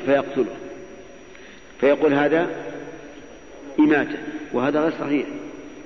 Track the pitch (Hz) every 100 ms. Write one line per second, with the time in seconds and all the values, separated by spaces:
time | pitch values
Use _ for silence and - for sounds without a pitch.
0 | 131 160 - 131 110 - - - - -
1 | - - - - - - - - 135 139
2 | 151 143 147 160 175 - - - - -
3 | - - - - - - - - 151 147
4 | 110 - - - - 123 135 147 160 151
5 | 151 143 - - - - - -